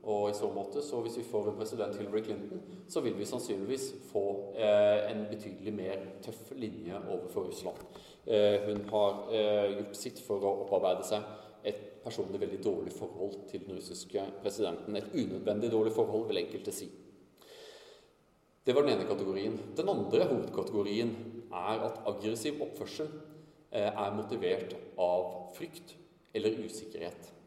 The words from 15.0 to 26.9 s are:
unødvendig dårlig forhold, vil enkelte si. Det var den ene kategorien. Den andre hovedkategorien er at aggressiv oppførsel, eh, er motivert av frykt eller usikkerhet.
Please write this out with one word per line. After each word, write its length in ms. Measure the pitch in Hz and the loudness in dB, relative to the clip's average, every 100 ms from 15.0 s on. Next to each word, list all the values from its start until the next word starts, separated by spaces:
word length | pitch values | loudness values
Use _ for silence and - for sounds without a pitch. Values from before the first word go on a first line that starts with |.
| - | -2
unødvendig 600 | 165 98 92 107 104 117 | 0 0 0 0 2 4
dårlig 220 | 110 107 | 4 4
forhold, 340 | - 117 - 113 | 4 2 2 2
vil 180 | 98 85 | 0 0
enkelte 260 | 95 - | -4 -6
si. 200 | 95 92 - - - - _ - - - - - - - _ _ _ _ _ | -6 -8 -14 -20 -20 -20 _ -20 -20 -18 -20 -20 -20 -20 _ _ _ _ _
Det 120 | - 131 | 4 6
var 80 | |
den 160 | 147 104 | 6 4
ene 80 | 95 | 2
kategorien. 500 | 101 98 95 107 - - | 0 0 0 0 -2 -4
Den 160 | - 190 | -2 2
andre 360 | 165 101 123 180 | 2 4 4 6
hovedkategorien 1200 | 120 - - - 107 101 104 120 - - - - | 2 0 -2 0 0 2 2 0 -2 -8 -12 -8
er 280 | 87 92 110 | -4 -2 0
at 220 | - - 110 | -2 -2 -4
aggressiv 560 | 101 - 113 151 151 | 0 -2 0 -2 -2
oppførsel, 480 | - - - - 156 156 - - - - _ | -6 -6 -8 -4 -6 -6 -14 -18 -20 -20 _
eh, 180 | 104 104 | 0 0
er 220 | - 101 | 2 -2
motivert 640 | 104 104 120 95 - - - - - | -2 -4 0 2 2 0 -8 -10 0
av 520 | 90 90 90 - - - | 4 4 2 -4 -10 -10
frykt 400 | 175 - - - - _ _ 110 | -10 -10 -18 -20 -20 _ _ 0
eller 160 | 107 | 2
usikkerhet. 800 | 110 104 - - | 0 -4 -8 -10